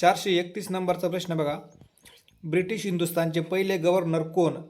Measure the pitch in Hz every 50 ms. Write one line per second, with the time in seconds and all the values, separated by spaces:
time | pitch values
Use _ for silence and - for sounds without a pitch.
0 | 175 180 190 - - 202 180 170 175 175 - 220 175 165 185 185 185 180 175 175
1 | 180 165 170 180 180 175 165 160 151 147 151 185 - - - - - _ _ _
2 | _ - - _ _ _ _ _ - 160 156 180 180 185 226 202 - 196 180 165
3 | 170 165 - 170 165 165 156 170 160 - 185 190 196 190 190 170 160 175 180 190
4 | 170 165 160 165 160 160 - 185 170 151 135 - -